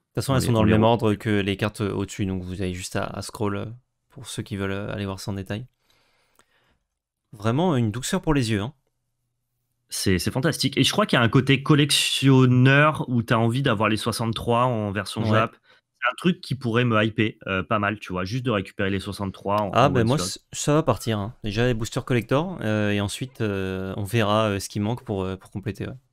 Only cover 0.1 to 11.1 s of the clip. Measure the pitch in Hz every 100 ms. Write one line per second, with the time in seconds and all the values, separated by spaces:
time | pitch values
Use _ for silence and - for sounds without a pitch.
0.1 | - 123 131 90 113 90 107 110 117 110
1.1 | 101 113 104 98 95 104 - 101 101 98
2.1 | - 95 95 90 92 92 90 - 104 -
3.1 | - - - 104 101 107 120 _ _ _
4.1 | 135 113 - 107 98 98 98 107 107 98
5.1 | 95 - 98 95 104 127 _ _ _ _
6.1 | _ _ _ _ _ _ _ _ _ _
7.1 | _ _ 104 107 131 185 127 110 123 -
8.1 | 185 165 143 113 104 113 - _ _ _
9.1 | _ _ _ _ _ _ _ - - -
10.1 | 90 107 131 151 - 135 - - - -